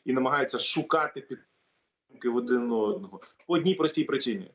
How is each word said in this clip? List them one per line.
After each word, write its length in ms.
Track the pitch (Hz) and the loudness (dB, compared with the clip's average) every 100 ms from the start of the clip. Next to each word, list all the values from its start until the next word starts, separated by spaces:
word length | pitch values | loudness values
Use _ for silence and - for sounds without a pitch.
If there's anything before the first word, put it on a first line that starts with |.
і 80 | 123 | -2
намагаються 460 | 131 131 143 131 120 | 0 2 2 0 0
шукати 640 | - 160 151 160 147 - | 2 2 2 0 0 -6
підтримки 1080 | - - _ _ _ _ _ _ _ - 123 | -12 -14 _ _ _ _ _ _ _ -6 0
в 80 | 120 | 0
один 360 | 120 123 120 | 2 0 2
одного. 480 | 113 107 95 95 - - _ - | 0 0 -2 -8 -16 -20 _ -2
По 80 | |
одній 200 | 170 170 | 0 2
простій 300 | 180 156 - | 2 0 0
причині. 460 | 147 135 120 101 92 | -2 -2 -2 -4 -8